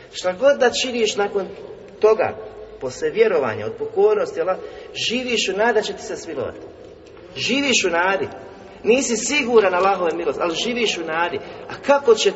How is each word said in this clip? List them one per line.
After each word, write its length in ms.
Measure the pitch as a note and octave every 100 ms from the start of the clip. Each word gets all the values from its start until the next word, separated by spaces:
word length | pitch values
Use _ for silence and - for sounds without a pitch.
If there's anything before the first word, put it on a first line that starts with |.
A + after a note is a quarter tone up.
| -
Šta 200 | - F3+
god 260 | F3+ C4+ C#4
da 120 | A#3+
činiš 460 | - C4 A#3+ G#3+ G3
nakon 320 | G3+ G3 F3+ - - - - -
toga, 340 | G#3 A3 B2 - - - - -
posle 280 | C3 - D#3
vjerovanja, 560 | F3+ A3 E3+ B2 G#2 A2
od 60 |
pokornosti 680 | - D3 F#3 G#3 G#3 D#3+ E3
Allah, 160 | E3 F#3+ - - -
živiš 540 | - - B3 B3+ A3 -
u 40 |
nadi 220 | G3 A#3
da 80 | A3
će 100 | G#3
ti 100 | F#3+
se 140 | - E3
smilovati. 420 | E3+ C3+ G2 - - - - - - - - -
Živiš 480 | - C4+ C#4 A3
u 60 | F#3
nadi. 380 | E3+ F#3 G3 - - - - - -
Nisi 320 | F#3+ B3+ B3+ A3
siguran 580 | - D4 A#3 A#3 G3
Allahove 360 | F3 F#3+ F#3+ E3+
milosti, 280 | E3 D#3 -
ali 120 | E3+
živiš 440 | D#3+ A3+ A#3+ G#3+ F3
u 60 |
nadi. 340 | D#3+ D#3+ F3 - - - -
A 20 | B2 -
kako 280 | C#4 -
će 180 | A3 G3+